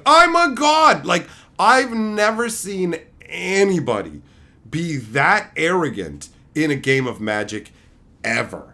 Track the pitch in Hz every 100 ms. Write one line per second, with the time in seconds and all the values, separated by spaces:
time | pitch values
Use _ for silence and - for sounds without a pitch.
0 | 262 311 349 339 339 240 294 311 311 165
1 | 139 175 151 - - - 196 262 262 233
2 | 214 208 208 220 233 226 185 190 180 165
3 | - _ - 160 180 196 202 180 127 107
4 | 82 73 - - - _ - 143 170 143
5 | 110 120 156 202 - - 160 180 156 107
6 | 82 71 - _ _ 151 156 139 131 135
7 | 127 95 107 107 104 107 - _ _ _
8 | _ _ 110 117 113 85 -